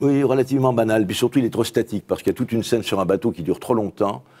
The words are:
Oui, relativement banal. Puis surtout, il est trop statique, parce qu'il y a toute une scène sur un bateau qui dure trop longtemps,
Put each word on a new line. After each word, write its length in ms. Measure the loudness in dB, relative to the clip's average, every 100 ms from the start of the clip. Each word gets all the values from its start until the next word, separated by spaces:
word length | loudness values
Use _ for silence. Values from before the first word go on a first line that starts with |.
Oui, 200 | 0 2
relativement 500 | 2 2 0 2 2
banal. 360 | 2 2 2 0
Puis 80 | 0
surtout, 240 | 0 2
il 60 | 0
est 40 |
trop 140 | 0
statique, 420 | -2 -2 -2 -4 -4
parce 140 | -4
qu'il 100 | -2
y 40 | -2
a 20 |
toute 140 | -2
une 100 | -2
scène 220 | 0 -2
sur 160 | 0 -2
un 60 | 0
bateau 260 | 0 -2
qui 100 | -2
dure 180 | -4 -2
trop 140 | 0
longtemps, 480 | -2 -2 -2 -2 -4 -12 -20